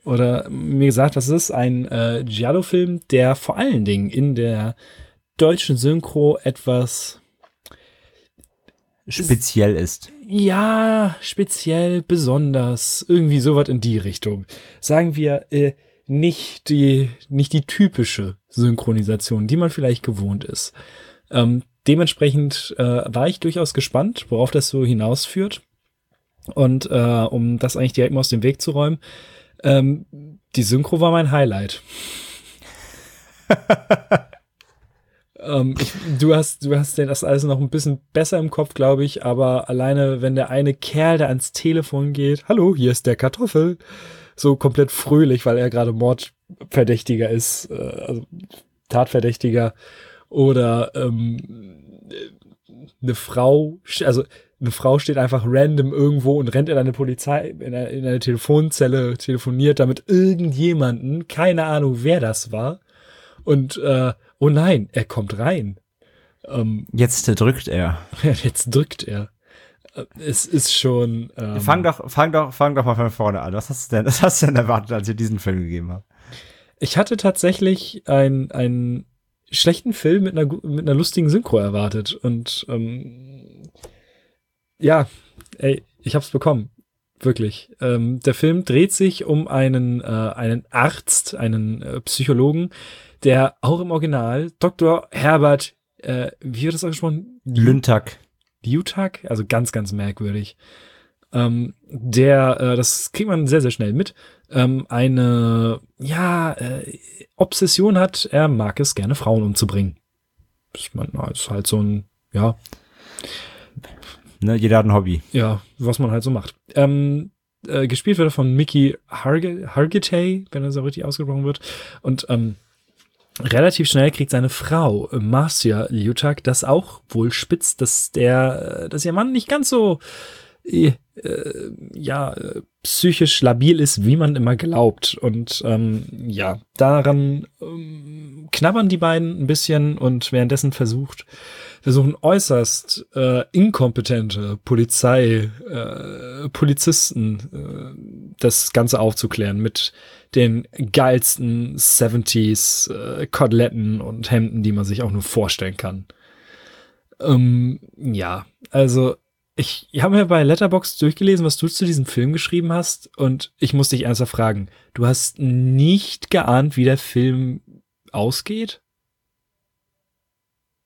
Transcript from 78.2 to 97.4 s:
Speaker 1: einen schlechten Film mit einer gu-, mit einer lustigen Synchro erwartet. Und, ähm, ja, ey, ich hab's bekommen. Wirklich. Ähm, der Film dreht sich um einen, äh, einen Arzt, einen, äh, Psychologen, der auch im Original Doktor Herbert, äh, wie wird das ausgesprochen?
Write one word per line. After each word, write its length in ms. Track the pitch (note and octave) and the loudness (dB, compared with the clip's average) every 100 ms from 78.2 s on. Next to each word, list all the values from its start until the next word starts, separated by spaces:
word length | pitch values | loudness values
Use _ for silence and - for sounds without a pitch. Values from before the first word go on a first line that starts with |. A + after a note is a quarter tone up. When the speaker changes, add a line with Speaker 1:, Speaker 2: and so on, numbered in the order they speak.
| C3+ C3+ C3 | 4 0 -4
Speaker 1:
einen 540 | - B2 B2 B2 B2+ - _ _ _ _ | -4 -2 -2 -4 -6 -10 _ _ _ _
schlechten 440 | - E3+ E3+ B3 | 0 0 0 -2
Film 300 | - - G3 | -2 2 2
mit 100 | F#3+ | 2
einer 120 | D#3+ C#3+ | 0 -2
gu-, 220 | E3 D3+ | -4 -6
mit 140 | D3 | -4
einer 120 | D#3 | 0
lustigen 360 | C#3 F3 F#3 D#3 | 0 0 0 2
Synchro 280 | G3 - A2 | 2 2 0
erwartet. 580 | G2+ G2+ G2+ G#2+ G2+ - | 0 -2 -2 -4 -6 -6
Und, 500 | B2 A#2 A#2+ - - | -4 -4 -6 -10 -8
ähm, 960 | A#2 A2+ B2 C3+ A#2+ C3 C3+ - - D#3 _ - _ _ _ _ _ _ _ _ _ | -6 -6 -8 -14 -18 -20 -20 -20 -20 -20 _ -20 _ _ _ _ _ _ _ _ _
ja, 300 | D3 D#3+ C3 - _ - _ - | 2 4 2 -6 _ -20 _ -4
ey, 280 | C#3 C3+ - _ | -2 -2 -6 _
ich 160 | - D3 | -4 -4
hab's 160 | - | -2
bekommen. 380 | C3+ D#3 B2+ G#2+ _ _ _ _ _ | -2 0 0 -4 _ _ _ _ _
Wirklich. 520 | B2+ A#2 G#2+ - - - | -2 0 -2 -6 -16 -6
Ähm, 400 | B2 A#2+ A#2 B2+ | -2 -2 -2 0
der 140 | C#3 | 0
Film 320 | A#2+ D#3 F3 F#3 | 2 2 0 2
dreht 260 | C3 G3 | 2 2
sich 320 | - F#3+ F3+ | 2 0 0
um 240 | - D3+ D#3+ | -2 -2 0
einen, 540 | C3+ C3+ B2+ B2 B2 | 0 2 0 0 -4
äh, 40 | - | -4
einen 600 | A2+ A2 A#2+ A2+ A#2 - | -4 -4 -4 -4 -4 -4
Arzt, 640 | A#2+ B2 - - - - | 0 0 -2 -4 -4 -4
einen, 480 | G3+ A2+ A2 G#2+ A2+ | -4 -2 -2 -4 -6
äh, 200 | C3 B2+ | -8 -10
Psychologen, 720 | - - C3+ B2 C#3 D#3+ F3+ - - - - _ | -6 -2 0 2 2 0 -4 -8 -20 -20 -20 _
der 320 | C3+ C3 C3+ - | 2 4 2 0
auch 180 | - E3+ | -2 -2
im 100 | F3+ | -2
Original 640 | D#3+ D#3 C3+ A2+ C3 E3 - | -2 -2 -2 -2 -4 -6 -2
Doktor 480 | F3+ - E3 E3 - | -2 2 2 2 -2
Herbert, 640 | - C#3+ D#3+ D3 A2+ - _ _ _ | -2 2 4 6 4 0 _ _ _
äh, 320 | - B2+ - - | -8 -6 -6 -10
wie 260 | C3 A#2 D#3 | -12 -4 -4
wird 100 | E3 | -2
das 80 | |
ausgesprochen? 580 | F3 D#3 E3 D#3 G#3+ - | -6 -4 -4 -4 -8 -14